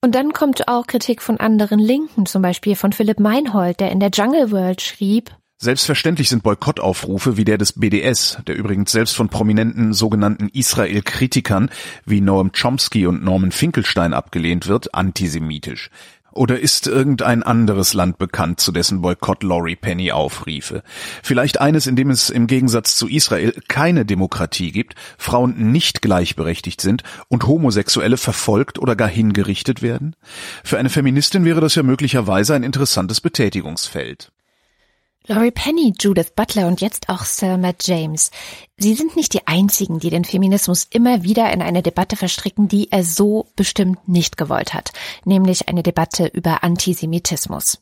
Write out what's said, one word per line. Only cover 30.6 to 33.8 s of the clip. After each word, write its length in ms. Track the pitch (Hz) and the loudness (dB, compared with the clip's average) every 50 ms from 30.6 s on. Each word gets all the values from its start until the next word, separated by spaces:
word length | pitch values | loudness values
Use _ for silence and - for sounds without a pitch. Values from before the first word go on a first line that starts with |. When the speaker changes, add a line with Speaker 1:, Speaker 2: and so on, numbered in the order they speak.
| - | -6
Speaker 2:
Für 120 | - - | -4 -2
eine 120 | 104 123 135 | 0 0 0
Feministin 560 | - 156 139 135 131 139 143 - - 196 175 | 0 2 2 2 2 2 0 2 2 2 4
wäre 160 | 165 170 160 | 4 4 4
das 140 | 156 156 - | 2 2 2
ja 80 | 160 147 | 2 2
möglicherweise 680 | 127 131 131 147 131 - 127 110 92 95 95 104 - 156 | 2 2 2 0 0 0 0 0 2 2 2 2 2 2
ein 100 | 139 120 | 0 0
interessantes 580 | 131 139 135 139 131 - 107 92 90 110 - | -2 -2 -2 0 0 0 -2 -2 -2 -4 -2
Betätigungsfeld.“ 1120 | - 170 - - 131 98 - 95 82 73 78 - | -4 -2 0 0 0 0 0 -2 -6 -6 -8 -8